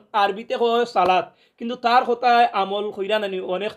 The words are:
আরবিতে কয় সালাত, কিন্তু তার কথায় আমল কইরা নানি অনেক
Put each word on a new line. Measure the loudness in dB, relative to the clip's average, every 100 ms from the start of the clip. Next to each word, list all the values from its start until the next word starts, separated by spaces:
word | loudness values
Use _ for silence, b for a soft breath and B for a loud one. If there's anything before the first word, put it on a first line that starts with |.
| -6
আরবিতে | 0 0 -2 -6 -2
কয় | 0 2 0
সালাত, | 2 2 2 0 b b b
কিন্তু | -10 -4
তার | 2 2 2
কথায় | 0 2 4 4
আমল | 2 -2 -4 -6
কইরা | -6 -2 -2
নানি | -2 -6
অনেক | -6 -6 -6